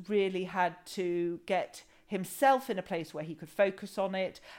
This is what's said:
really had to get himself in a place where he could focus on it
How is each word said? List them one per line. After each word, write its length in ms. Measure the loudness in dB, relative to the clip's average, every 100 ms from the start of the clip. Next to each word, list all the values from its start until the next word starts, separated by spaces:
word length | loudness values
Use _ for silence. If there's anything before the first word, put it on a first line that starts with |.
| 0
really 380 | 2 2 0
had 300 | -2 0 0 -2 -10 -4
to 420 | -2 0 0 -2 -2
get 360 | -2 -2 -8 -20 -20 -6
himself 640 | -4 -4 4 6 6 2
in 80 | -4
a 40 |
place 300 | -4 -4 -4
where 120 | -8
he 100 | -8
could 140 | -10 -4
focus 500 | 2 2 2 -6 -4
on 160 | -2
it 240 | -2 -4 -6 -18